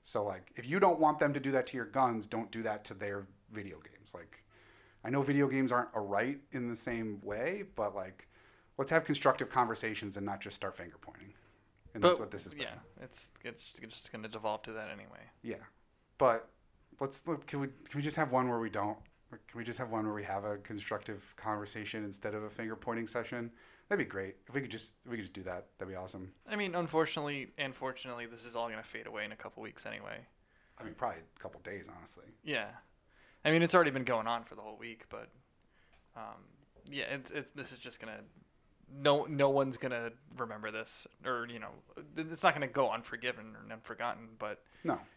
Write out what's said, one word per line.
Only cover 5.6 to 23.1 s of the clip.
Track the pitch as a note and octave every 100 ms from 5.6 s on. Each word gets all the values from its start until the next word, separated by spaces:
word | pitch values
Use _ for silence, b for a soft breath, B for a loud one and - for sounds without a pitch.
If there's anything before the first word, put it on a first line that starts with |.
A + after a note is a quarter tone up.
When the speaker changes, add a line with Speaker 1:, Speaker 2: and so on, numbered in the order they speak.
| C3
Speaker 1:
aren't | B2 A#2 A2
a |
right | G2+ G2+ B2 C#3+ -
in | C3+ A#2+
the | A#2
same | - A2+ A2+ G2+
way, | G#2 G#2 C#3 G3+ G3 -
but, | G2+ G2
like, | F#2+ F#2+ - b b b b -
let's | C3+
have | D#3+ D#3+
constructive | C#3+ C#3 - B2
conversations | B2+ A#2+ A2 A2+ G#2 G#2 G2
and | G2+
not | G2
just | G#2 -
start | F#2+ -
finger | E2+ -
pointing. | - - G2+ - b b b _ -
And | A2
that's | F3 F3
Speaker 2:
But, | G#2+
Speaker 1:
what |
this | - -
is. | D3
Speaker 2:
yeah, | A2+ A2+ - -
it's, | B2+ - - -
it's | A#2+ A#2 -
just | - A#2 - -
gonna | A2+ G#2+
devolve | A2 G#2+ G#2+
to | -
that | A2 G#2+
anyway. | G2+ G2+ - A2+ -
Speaker 1:
Yeah, | A#2 G#2 - _ _ _ _ -
but | C3 A2+ - _ _ _ _ -
let's | C#3 - F3
look. | D3 -
Can | C#3+
we, | C3+
can | - - C#3+
we |
just | D3 D3
have | C#3
one | B2+ B2+
where | A#2
we | A2+
don't? | A2 G#2 G#2+ - _ _
Can | A#2 - A#2
we |
just | A#2 A#2
have | B2
one | A2 G#2+
where |
we | G#2
have | G2 G2 G#2
a | G2+
constructive | - G#2+ - G#2+ - G2+ - -
conversation | A2 G#2+ G2+ A2 G2+ A2+
instead | G#2 F#2+ G#2+ G#2+
of |
a | G#2+
finger | - A2+ A2
pointing | - A2+
session? | A2+